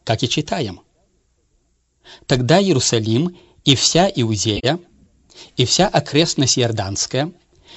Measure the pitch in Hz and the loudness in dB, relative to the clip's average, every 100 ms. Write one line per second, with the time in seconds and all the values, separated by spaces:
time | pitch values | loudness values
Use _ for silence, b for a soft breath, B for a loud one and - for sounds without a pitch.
0 | - - 113 - 147 190 113 90 _ _ | -4 -2 -2 -4 -4 -6 -6 -10 _ _
1 | _ _ _ _ _ _ _ _ _ _ | _ _ _ _ _ _ _ _ _ _
2 | B B - 123 123 175 196 139 - 117 | B B -2 0 4 4 4 2 0 0
3 | 107 113 175 B B B - 131 - 160 | 0 0 -2 B B B 2 2 2 2
4 | 196 - 113 107 110 101 123 175 - _ | 2 0 -2 -2 -2 -2 -2 -4 -8 _
5 | _ _ _ B B - 123 - - - | _ _ _ B B -2 0 2 2 0
6 | - 143 165 - 131 - 120 113 95 101 | 0 0 0 0 0 0 0 -2 -6 -6
7 | - 127 160 - _ B B | -4 -4 -6 -8 _ B B